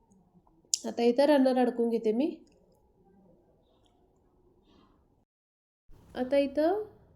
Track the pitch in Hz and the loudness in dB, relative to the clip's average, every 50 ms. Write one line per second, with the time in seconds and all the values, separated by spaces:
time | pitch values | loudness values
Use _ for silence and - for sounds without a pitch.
0 | _ _ _ _ _ _ _ 180 _ _ _ _ _ _ - - - 330 311 - | _ _ _ _ _ _ _ -20 _ _ _ _ _ _ -8 -8 -6 -10 -6 0
1 | 240 240 240 262 277 294 302 277 262 262 254 247 254 240 233 233 233 233 226 226 | 0 2 2 4 4 4 4 4 4 2 2 2 0 0 0 -2 -2 -2 -2 -2
2 | 226 220 214 233 285 349 - - - _ _ _ _ _ _ _ _ _ _ _ | -2 -2 0 0 -2 -2 -4 -8 -16 _ _ _ _ _ _ _ _ _ _ _
3 | _ _ _ _ _ - - _ _ _ _ _ _ _ _ _ _ _ _ _ | _ _ _ _ _ -20 -20 _ _ _ _ _ _ _ _ _ _ _ _ _
4 | _ _ _ _ _ _ _ _ _ _ _ _ _ _ _ - _ _ _ _ | _ _ _ _ _ _ _ _ _ _ _ _ _ _ _ -20 _ _ _ _
5 | _ _ _ _ _ _ _ _ _ _ _ _ _ _ _ _ _ _ - - | _ _ _ _ _ _ _ _ _ _ _ _ _ _ _ _ _ _ -20 -20
6 | - - - - 254 254 277 277 285 269 269 294 302 330 381 427 427 - - - | -20 -18 -8 -8 -6 -2 0 0 0 0 -2 0 0 0 0 -2 -6 -10 -14 -20
7 | - _ _ | -20 _ _